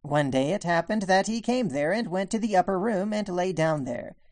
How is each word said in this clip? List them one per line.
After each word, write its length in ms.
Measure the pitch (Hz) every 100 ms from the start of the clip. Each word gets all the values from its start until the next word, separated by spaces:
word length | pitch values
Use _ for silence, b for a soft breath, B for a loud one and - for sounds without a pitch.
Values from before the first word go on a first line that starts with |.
One 300 | 147 147 143
day 180 | 131 139
it 140 | 202
happened 380 | 170 170 170 214
that 260 | 190 190 196
he 120 | 226
came 280 | 208 247 240
there 240 | - 165
and 160 | 214 208
went 220 | 185 196
to 80 | 226
the 160 | 214 185
upper 200 | 175 185
room 360 | 220 196 208
and 160 | 214 202
lay 240 | 175 185
down 320 | 160 160 151
there. 320 | 131 - - - -